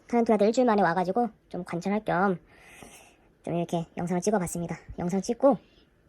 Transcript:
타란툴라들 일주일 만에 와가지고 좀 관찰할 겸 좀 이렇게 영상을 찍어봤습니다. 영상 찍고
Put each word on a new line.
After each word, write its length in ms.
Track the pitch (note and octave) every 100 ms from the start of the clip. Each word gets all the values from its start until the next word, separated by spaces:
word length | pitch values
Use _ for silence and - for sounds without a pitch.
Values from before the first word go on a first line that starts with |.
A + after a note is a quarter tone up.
| -
타란툴라들 400 | A#3+ A#3 G#3 G#3
일주일 180 | A#3 B3
만에 160 | G#3
와가지고 480 | E3+ F3 F3+ A#3+ A#3 - _
좀 140 | F3+
관찰할 400 | F3+ E3+ F#3+ G#3+ G#3+
겸 320 | E3+ G3 F3 _ - - - - - - _ _ _
좀 120 | - E3+
이렇게 320 | E3+ E3+ E3+ -
영상을 240 | F3 F3+
찍어봤습니다. 560 | G#3 G#3 E3+ F3 E3+ E3 - -
영상 200 | F3 F#3+
찍고 380 | F#3+ A#3 F#3 F#3+ _ _ _ _